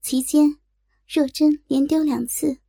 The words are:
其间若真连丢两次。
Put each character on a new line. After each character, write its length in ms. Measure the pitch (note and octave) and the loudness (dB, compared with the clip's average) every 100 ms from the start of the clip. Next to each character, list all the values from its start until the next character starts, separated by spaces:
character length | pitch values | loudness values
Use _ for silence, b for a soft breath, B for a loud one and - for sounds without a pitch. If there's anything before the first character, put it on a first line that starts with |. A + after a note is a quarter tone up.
其 220 | - C4 | -4 -4
间 360 | C4 D4+ D4 D4 _ _ _ _ _ | 0 2 2 0 _ _ _ _ _
若 200 | - C#4 | -2 -2
真 360 | - D4+ D4 _ | 2 0 0 _
连 200 | C4+ C#4+ | -2 0
丢 160 | D#4 | 0
两 200 | D4+ A#3+ A#3+ | 0 -2 -6
次。 320 | - D4+ C4 | -4 -4 -6